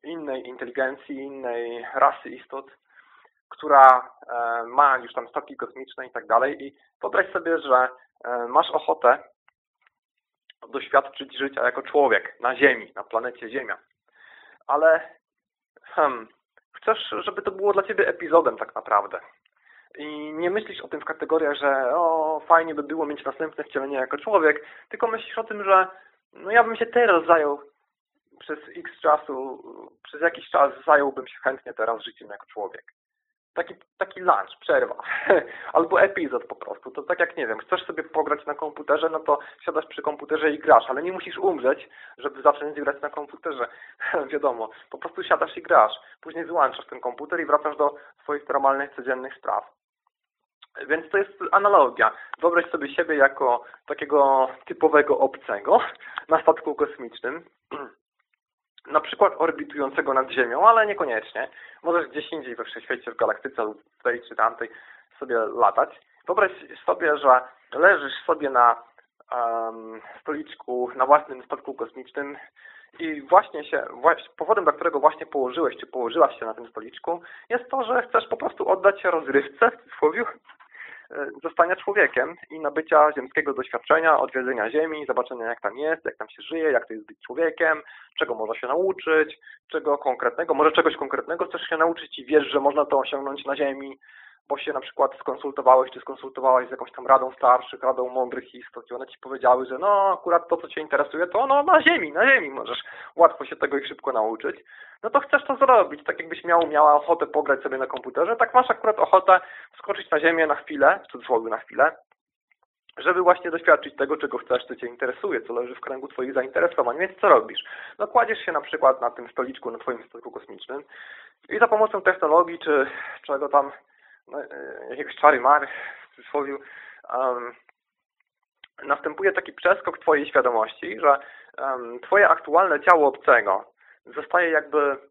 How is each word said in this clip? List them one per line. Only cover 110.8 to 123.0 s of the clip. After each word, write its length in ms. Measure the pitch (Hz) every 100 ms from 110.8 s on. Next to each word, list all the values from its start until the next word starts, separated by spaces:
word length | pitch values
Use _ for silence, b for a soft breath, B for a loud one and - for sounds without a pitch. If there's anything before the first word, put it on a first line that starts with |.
| 139 190
w 80 | -
cudzysłowie 380 | 127 - 117 113
na 80 | 107
chwilę, 380 | - 120 151 - _ _ _ _ _ _ _ _ _ -
żeby 240 | 170 180
właśnie 300 | 180 180 175
doświadczyć 440 | 165 165 151 147
tego, 220 | - 139 147
czego 200 | 139 123
chcesz, 280 | - 123
co 100 | -
cię 120 | 123 120
interesuje, 540 | 123 127 - 202 127
co 120 | 110
leży 220 | 120 123
w 60 | 131
kręgu 260 | 147 131 135
twoich 260 | - 131
zainteresowań. 640 | 135 127 170 170 160 120 139
Więc 220 | 190 -
co 80 | 202
robisz? 340 | 131 - - - B B -
No 80 | 208
kładziesz 380 | 240 220 220
się 60 | -
na 100 | 156
przykład 400 | - - 135 131
na 100 | 120
tym 180 | - 117
stoliczku, 420 | - 127 131 123
na 80 | 113
twoim 240 | - 117
statku 280 | 110 117 120
kosmicznym 520 | 104 - 98 - 139 - B B B B B -
i 100 | 214
za 80 | 233
pomocą 340 | 214 214 202
technologii 580 | 190 185 156 160 170 170
czy 280 | 160 147 135 B